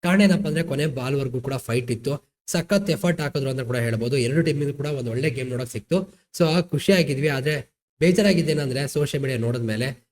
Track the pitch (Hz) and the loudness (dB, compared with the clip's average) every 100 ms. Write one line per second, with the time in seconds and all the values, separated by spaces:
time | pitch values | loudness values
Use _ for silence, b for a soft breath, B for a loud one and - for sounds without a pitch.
0 | 175 196 202 170 156 156 165 135 151 131 | 2 4 6 4 2 -2 -2 -2 -2 -2
1 | 123 139 135 127 123 135 - 117 120 113 | -2 -2 -2 -4 -4 -6 -2 -4 -2 -4
2 | - 95 _ _ - 175 165 202 202 156 | -4 -6 _ _ -4 -4 2 0 2 0
3 | 175 170 147 143 135 135 120 123 117 110 | 0 0 -2 -2 -2 -4 -2 -2 0 0
4 | 117 135 120 147 160 143 143 143 143 143 | 0 0 2 2 2 0 -2 -2 -4 -4
5 | 120 117 151 127 127 123 127 110 - 180 | -4 -2 -2 -2 -6 -6 -6 -8 -2 -2
6 | 190 B B - 165 165 175 147 - 196 | -2 B B 0 2 2 0 -2 2 4
7 | 147 135 151 135 139 151 - _ _ _ | 4 0 0 0 -2 -4 -6 _ _ _
8 | 165 180 202 175 156 147 139 127 139 147 | 4 4 4 4 2 0 0 -2 -2 0
9 | 143 143 135 127 117 120 117 107 127 120 | 0 -2 -2 -2 -2 -2 -2 -2 -2 -6
10 | _ | _